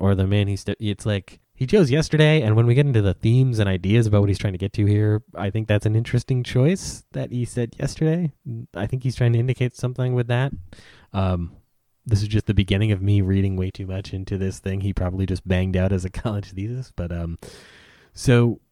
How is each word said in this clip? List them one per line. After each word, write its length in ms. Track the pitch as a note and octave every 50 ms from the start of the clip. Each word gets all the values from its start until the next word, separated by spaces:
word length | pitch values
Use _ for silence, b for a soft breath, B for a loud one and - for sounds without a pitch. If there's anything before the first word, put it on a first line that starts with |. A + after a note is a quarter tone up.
or 140 | - G2 G2
The 100 | F#2 F#2+
Man 220 | F#2+ G2+ G#2 G2+ G2
Who 80 | G2+
Stepped, 260 | F#2+ - - G2+ - A2+
it's 240 | G#2 G2 - -
like, 320 | A2 G#2 G2 - - - - _ _ _
he 120 | - C3+ B2+
chose 200 | G3+ G#3+ F3 B2
yesterday, 540 | B2+ D#3+ D3+ - - D3+ D#3 D3+ D#3 D#3 A#2+
and 140 | G#2+ G#2+
when 100 | A2+ A#2+
we 80 | A#2+ A#2+
get 100 | C3+ D3
into 160 | C#3+ B2 A2
the 140 | G2+ G2 F2
themes 460 | - - A2+ A#2 C3 C3 C3 A#2+ A2
and 80 | G#2 G2
ideas 400 | F#2+ F2+ F2+ F#2+ G#2+ A#2+ A2+ G#2+
about 140 | G#2 G2+ G2+
what 60 | G2+
he's 100 | F#2+ -
trying 160 | - G#2 F#2
to 40 | F2
get 140 | F#2+ G2 -
to 140 | - G#2
here, 360 | G2+ G#2 G#2 G#2+ G#2+ G#2+ G#2+ - _ -
I 140 | - G2 G2
think 180 | - A2 A2 -
that's 180 | G#2 G#2 -
an 80 | G#2+ G#2+
interesting 480 | A2+ A2+ - - A#2+ - - C3+ B2+ A#2+
choice 640 | - - B2+ B2+ D#3 F#3+ F#3+ - - - - - _ -
that 180 | C#3 C3 -
he 140 | - B2 A#2+
said 320 | A2+ - B2 A#2+ A2+ - -
yesterday. 540 | - A#2 - - D#3+ D#3 D#3+ F3 F3+ D3 - _ - C#3+ A#2 A2+ A#2+ - -
I 140 | - G2 -
think 160 | - C3 -
he's 100 | C3+ -
trying 200 | - B2+ A#2 A#2
to 40 | A#2
indicate 380 | A#2+ C3 B2 - B2+ B2 -
something 380 | - - B2 B2+ C3 B2+ B2+ B2+
with 120 | B2 A#2+
that. 260 | A#2 A#2+ A#2+ C3+ C#3 - - - - B B B B B B B B -
Um, 400 | G2 F#2+ F#2 F#2 F2 E2+ E2 - - _ _ _ _ _ _ _ _ -
this 180 | - A2+ G2 G#2
is 40 | G#2
just 180 | G#2+ G#2+ -
the 80 | - G#2
beginning 360 | G2 G2 F2+ G2+ G2 G#2+ G#2+
of 100 | G#2 F#2
me 200 | F#2+ G2+ G2+ G2+
reading 340 | F#2+ F#2 G2 G2 G2 G2 F#2+
way 160 | F#2 F#2 F#2+
too 160 | - - G2
much 260 | F#2 F#2 F#2+ G2 - -
into 240 | F#2+ F#2+ - G2+
this 220 | F#2+ F#2+ F#2+ F#2+ -
thing 220 | - G2 F#2+ G2
he 120 | G2 G2+ F#2+
probably 340 | - F#2 F2+ F2+ F#2+ F#2+
just 200 | F2+ F#2 F2 -
banged 300 | F#2 F#2 F2+ F#2 F#2 F#2
out 160 | F#2 F#2 F#2+ G2
as 120 | F#2 F2+
a 60 | F#2
<laughs> 120 | - - -
college 260 | A#2 G#2 G2+ G2 -
thesis, 420 | F#2 F#2+ G2 A2+ B2 B2+ B2+ - _
but, 160 | - F2 E2 E2+
um, 260 | E2+ E2+ E2 E2 - B B B B B B B B B B B B B B B
so 460 | - - - A#2+ A#2+ A#2+ A#2+ A2 - _ _